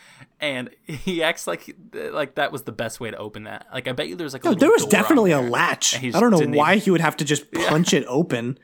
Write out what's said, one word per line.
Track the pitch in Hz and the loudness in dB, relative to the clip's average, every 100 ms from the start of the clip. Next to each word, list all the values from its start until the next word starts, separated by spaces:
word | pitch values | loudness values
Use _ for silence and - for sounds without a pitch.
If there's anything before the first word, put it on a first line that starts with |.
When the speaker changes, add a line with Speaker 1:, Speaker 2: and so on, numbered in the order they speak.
| - - - - | -20 -20 -20 -10
Speaker 1:
and | 151 127 120 _ | -8 -6 -10 _
he | - 147 190 165 | -14 -10 -6 -2
acts | 160 175 - | -2 -4 -8
like, | 165 - - - | -10 -12 -20 -16
like | - - 151 139 - | -12 -8 -6 -6 -4
that | 143 | -4
was | 135 | -4
the | - | -12
best | 110 113 - | -10 -10 -8
way | 113 | -12
to | - | -10
open | 104 107 | -14 -14
that. | 107 104 - | -14 -16 -12
Like, | 127 127 | -10 -8
I | |
bet | 131 156 | -6 -6
you | 180 | -6
there's, | 151 | -8
like, | 131 | -4
a | 339 | 0
Speaker 2:
No, | |
Speaker 1:
little | 196 | 4
Speaker 2:
there | 302 | 6
was | 453 | 4
Speaker 1:
door | - | 4
on | 190 | 2
Speaker 2:
definitely | - 285 190 | 4 4 4
a | 143 | 2
Speaker 1:
there, | 123 | 2
Speaker 2:
latch. | 127 165 - - | 0 0 0 -2
Speaker 1:
and | - | -2
he | 127 | -2
Speaker 2:
I | 160 | 2
don't | 233 | 4
know | 175 | 4
Speaker 1:
just | |
didn't | 135 147 | 4 2
Speaker 2:
why | 156 202 | 4 4
Speaker 1:
even | 202 | 4
Speaker 2:
he | |
would | 165 | 2
have | 156 - | 2 0
to | 147 | -2
just | 147 - | -2 -2
Speaker 1:
Yeah. | 165 - | -4 0
Speaker 2:
punch | 156 175 | 2 4
it | 160 127 | 2 0
open | 131 175 123 120 127 | -2 0 -2 -4 -8